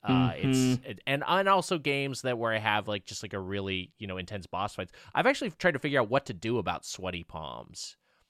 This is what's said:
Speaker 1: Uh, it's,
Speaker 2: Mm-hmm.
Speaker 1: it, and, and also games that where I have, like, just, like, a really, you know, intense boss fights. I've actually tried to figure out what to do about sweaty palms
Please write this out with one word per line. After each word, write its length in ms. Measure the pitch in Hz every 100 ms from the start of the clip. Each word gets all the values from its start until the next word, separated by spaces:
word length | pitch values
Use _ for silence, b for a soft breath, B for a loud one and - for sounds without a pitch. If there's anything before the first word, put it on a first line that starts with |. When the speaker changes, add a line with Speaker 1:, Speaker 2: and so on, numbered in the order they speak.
Speaker 1:
Uh, 300 | - 131 127 -
it's, 220 | 135 131
Speaker 2:
Mm-hmm. 280 | 127 127 -
Speaker 1:
it, 140 | 98 -
and, 160 | 139 -
and 220 | 185 196
also 300 | 196 - 170
games 460 | 143 139 139 123
that 140 | 127 117
where 140 | 113
I 40 | 110
have, 320 | 107 104 104
like, 160 | 104 -
just, 180 | 104
like, 80 | 101
a 60 | 101
really, 540 | 92 101 98 92 92 _
you 60 | 101
know, 100 | 92
intense 300 | 90 101 87
boss 280 | 90 101 -
fights. 160 | 90 B B 139
I've 120 | 220
actually 240 | 277 233
tried 200 | - 180 139
to 40 |
figure 220 | 147 139
out 80 | 107
what 160 | 131 -
to 80 |
do 240 | 90 113 120
about 260 | 87 85
sweaty 400 | - - 92 90
palms 720 | 82 80 76 60 - - - - _ _ _